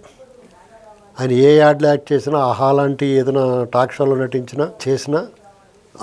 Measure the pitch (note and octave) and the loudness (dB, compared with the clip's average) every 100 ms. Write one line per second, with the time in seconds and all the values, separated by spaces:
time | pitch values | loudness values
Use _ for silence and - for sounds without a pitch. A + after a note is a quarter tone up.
0 | - _ - - - _ _ - - - | -20 _ -20 -20 -20 _ _ -20 -20 -20
1 | - - B2+ B2 C#3 D3+ D3 C#3+ D3 C#3+ | -20 -8 -2 4 6 6 4 4 0 0
2 | - C#3+ C#3 D3+ B2+ G#2+ C3+ C#3+ C#3+ C3 | -2 -4 -2 -2 -2 0 0 2 0 -2
3 | C#3+ C3+ B2+ C3+ C3 B2 A#2+ A#2+ B2+ - | -2 0 0 0 0 -2 -2 -2 -2 -2
4 | C3+ C3 B2+ C3 B2 C3 D#3+ - C3 C3+ | -2 0 -2 -6 -6 -6 -6 -6 -4 -4
5 | C#3+ D#3 A#3 - - _ _ _ _ - | -2 -4 -6 -16 -20 _ _ _ _ -6